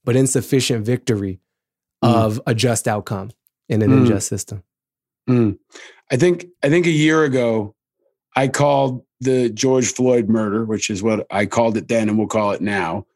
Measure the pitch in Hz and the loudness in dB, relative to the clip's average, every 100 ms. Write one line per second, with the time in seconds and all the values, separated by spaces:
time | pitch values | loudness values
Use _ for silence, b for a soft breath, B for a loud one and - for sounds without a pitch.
0 | - 120 131 135 - 135 123 120 107 123 | -2 0 2 0 0 -2 0 -2 -2 -4
1 | - 107 98 92 _ _ _ _ _ - | -2 -2 -2 -8 _ _ _ _ _ -2
2 | 127 117 113 110 - 113 123 113 - 107 | 2 4 2 0 -2 0 0 0 -2 -4
3 | - 101 98 - _ _ - 110 107 107 | -4 -8 -10 -18 _ _ -4 0 4 4
4 | 123 101 - 101 - 101 - _ _ _ | 4 2 -2 -8 -8 -14 -16 _ _ _
5 | _ _ - 127 113 - _ B B B | _ _ -2 2 2 -2 _ B B B
6 | B 131 175 175 180 - 147 165 170 156 | B 2 2 0 -4 -4 0 2 2 2
7 | 156 160 151 131 117 110 104 - _ _ | 2 2 2 0 0 -2 -4 -10 _ _
8 | _ _ _ - 139 135 143 143 135 127 | _ _ _ -2 -2 0 2 2 0 -4
9 | - - 123 127 120 107 131 131 117 - | -12 -6 0 2 0 0 0 2 0 0
10 | 127 120 107 113 107 104 113 107 - 101 | 2 2 2 0 0 -2 -2 -4 -4 -4
11 | 107 107 - 98 104 - 117 107 - 117 | -2 -2 -2 -4 -2 0 0 0 -2 -2
12 | 110 107 104 110 104 98 104 101 85 95 | 0 0 0 -2 -2 -4 -4 -4 -4 -6
13 | 101 | -10